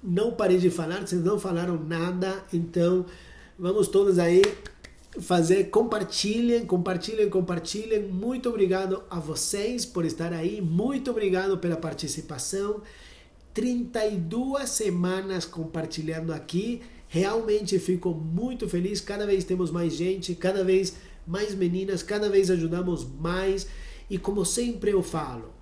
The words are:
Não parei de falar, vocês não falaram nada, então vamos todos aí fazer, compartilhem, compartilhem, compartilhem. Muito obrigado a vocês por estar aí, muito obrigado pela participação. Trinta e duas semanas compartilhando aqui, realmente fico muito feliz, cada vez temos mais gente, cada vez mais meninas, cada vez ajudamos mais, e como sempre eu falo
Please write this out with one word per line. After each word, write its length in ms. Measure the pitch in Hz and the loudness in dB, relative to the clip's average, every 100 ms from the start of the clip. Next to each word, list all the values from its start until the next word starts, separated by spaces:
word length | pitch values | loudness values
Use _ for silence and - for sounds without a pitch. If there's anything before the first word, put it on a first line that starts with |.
| 196 | 0
Não 280 | 175 226 | 0 0
parei 240 | 233 196 185 | 0 4 6
de 120 | 180 | 4
falar, 380 | 170 160 185 - | 2 -4 -4 -2
vocês 160 | 180 | 0
não 160 | 170 202 | 2 0
falaram 420 | 190 170 180 165 | 0 -2 0 -2
nada, 600 | 156 165 170 180 190 190 - | -2 -2 -2 0 -2 -4 -4
então 540 | 175 170 175 170 185 180 - - - - - | -2 0 2 4 4 0 -10 -20 -20 -20 -6
vamos 300 | 180 208 190 | 0 2 4
todos 320 | 190 202 180 | 6 6 6
aí 220 | 170 180 202 - - - - - - - | 6 8 6 4 -14 -18 -20 -20 -16 -12
fazer, 520 | 165 180 165 190 190 | 0 2 4 4 4
compartilhem, 960 | 214 240 214 185 - 208 226 240 233 185 | 2 2 0 -2 -2 0 2 4 2 2
compartilhem, 640 | 180 180 180 190 220 208 | 0 2 -2 -4 0 2
compartilhem. 760 | 190 175 175 - 208 220 220 196 | 2 0 -4 -4 -8 -2 -2 0
Muito 400 | 185 226 254 240 | -4 -2 -2 -2
obrigado 520 | 220 185 185 190 190 - | 2 2 2 0 -4 -4
a 80 | 175 | -6
vocês 680 | 147 156 - 202 208 247 233 | -4 -2 -2 0 -2 -2 -4
por 180 | - | -2
estar 300 | 165 165 170 | -2 -2 -4
aí, 260 | 170 170 208 | -2 -2 -2
muito 500 | 175 165 233 277 - | 0 2 2 0 -2
obrigado 480 | 220 202 185 190 190 | 0 2 2 2 0
pela 200 | 175 165 | 0 -2
participação. 1040 | 160 - 151 - 143 143 - 196 202 214 - - - - - - - | -4 -6 -6 -6 -8 -8 -4 -2 -2 -4 -6 -20 -20 -20 -20 -20 -8
Trinta 520 | - 247 247 240 226 214 | -2 0 0 -2 0 0
e 120 | 202 | 0
duas 540 | 165 226 262 277 254 | -2 -2 -2 -2 -2
semanas 760 | - 214 175 180 190 190 185 - | 0 0 2 0 0 -2 -4 -6
compartilhando 880 | 165 160 165 156 - 156 160 165 | -8 -6 -6 -6 -6 -6 -4 -6
aqui, 480 | 160 - 170 214 233 - - - | -6 -4 -2 -2 -4 -8 -20 -4
realmente 720 | 160 196 226 220 208 190 190 | 0 2 0 2 0 2 0
fico 300 | 170 180 180 | 2 0 0
muito 580 | 160 160 165 240 247 214 | -2 -2 -2 -2 -4 -2
feliz, 320 | 175 180 208 | -2 0 -4
cada 260 | - 202 208 | -6 -4 0
vez 200 | 190 180 | 0 2
temos 260 | 185 175 | 0 0
mais 220 | 170 170 | 0 -2
gente, 420 | 147 180 190 170 170 | 0 -2 -2 -4 -2
cada 300 | 185 202 190 | 0 2 4
vez 300 | 190 190 - - - - | 2 2 -6 -18 -18 -8
mais 300 | 180 208 196 | -4 -4 0
meninas, 480 | 180 175 190 185 | 0 0 -2 -4
cada 240 | - 208 208 | -2 -2 4
vez 240 | 196 190 | 4 6
ajudamos 560 | 180 160 170 180 165 127 135 | 4 2 0 -2 -2 -4 -6
mais, 460 | 160 180 190 196 - - - - - | -2 0 0 0 -4 -12 -14 -16 -8
e 80 | 190 | -6
como 260 | 190 202 | -2 0
sempre 480 | 175 - 240 226 208 | 0 0 -2 -2 2
eu 100 | 196 | 2
falo 520 | - 160 143 120 110 - | 2 -4 -6 -10 -14 -18